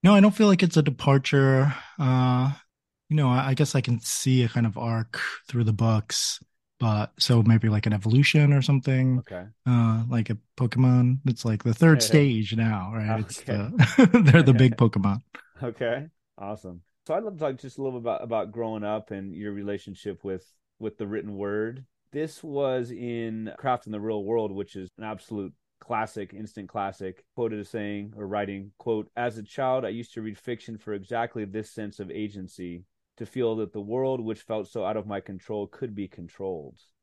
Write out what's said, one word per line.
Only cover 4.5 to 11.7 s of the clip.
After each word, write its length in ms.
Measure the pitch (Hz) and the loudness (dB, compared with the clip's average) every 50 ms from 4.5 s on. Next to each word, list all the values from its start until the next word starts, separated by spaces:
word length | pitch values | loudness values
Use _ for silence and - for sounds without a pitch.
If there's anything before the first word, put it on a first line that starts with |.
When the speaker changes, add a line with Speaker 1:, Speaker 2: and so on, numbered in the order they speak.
Speaker 1:
kind 160 | - 120 117 | 2 0 0
of 100 | 113 104 | 0 -2
arc 420 | 117 120 117 113 113 113 _ - - - - - - _ - | -4 -4 -4 -2 -4 -4 _ -8 -8 -8 -8 -8 -12 _ -6
through 160 | - 120 117 | -2 0 0
the 80 | 107 | 0
books, 680 | 107 98 113 113 110 107 - _ - - - - - - - _ _ _ _ _ _ _ | 2 2 2 2 2 2 0 _ -4 -4 -4 -4 -6 -8 -14 _ _ _ _ _ _ _
but 340 | 120 113 107 104 107 - _ - | -2 -2 0 -2 -2 -6 _ -4
so 240 | - - 123 117 | 0 2 4 4
maybe, 280 | 110 113 113 110 - 110 | 6 6 6 4 4 2
like, 160 | 107 104 - | 0 2 0
an 80 | 110 107 | 0 -2
evolution 580 | 104 95 110 113 131 143 - - 156 147 143 | 0 0 2 4 4 4 4 4 4 4 6
or 80 | 143 139 | 4 4
something. 600 | 127 139 139 131 120 135 131 131 131 131 127 127 | 2 2 0 0 2 0 0 2 2 2 0 0
Speaker 2:
Okay. 240 | 131 - 98 90 90 104 110 _ _ | -2 -6 -12 -14 -14 -14 -18 _ _
Speaker 1:
Uh, 360 | 127 123 120 117 113 113 113 113 120 | 0 2 4 4 2 2 0 -2 -2
like 180 | 123 117 110 - | -2 -2 -2 -2
a 80 | 110 107 _ _ _ - | -4 -8 _ _ _ -4
Pokemon. 640 | 127 113 - 123 131 127 127 123 123 123 131 135 - | -4 -2 2 2 4 6 6 6 4 4 2 0 0
It's, 220 | 139 120 - - | -2 -4 -2 -2
like, 180 | 117 110 98 - | -4 -4 0 0
the 80 | 117 | -2